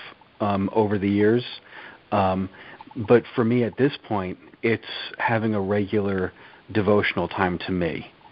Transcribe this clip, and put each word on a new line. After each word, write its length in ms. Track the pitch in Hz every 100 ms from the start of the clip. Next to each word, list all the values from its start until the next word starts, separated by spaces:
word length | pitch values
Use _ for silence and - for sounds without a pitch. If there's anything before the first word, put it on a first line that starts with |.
| - - _ _
um, 300 | 107 98 98
over 240 | - 104 104
the 100 | 101
years. 340 | 101 104 120 123 - - - - - _
Um, 380 | 101 95 95 95 - - - - - 104
but 160 | 120 - -
for 100 | 113
me 180 | 123
at 140 | 113 -
this 160 | 143 - -
point, 300 | 107 90 90 - -
it's 220 | 113 110 - - - -
having 380 | - 113 113 107
a 60 |
regular 720 | 95 104 98 110 101 95 90 - - - -
devotional 560 | 107 98 104 98 - 87
time 300 | - 92 87
to 120 | -
me 400 | 92 85 64 - - -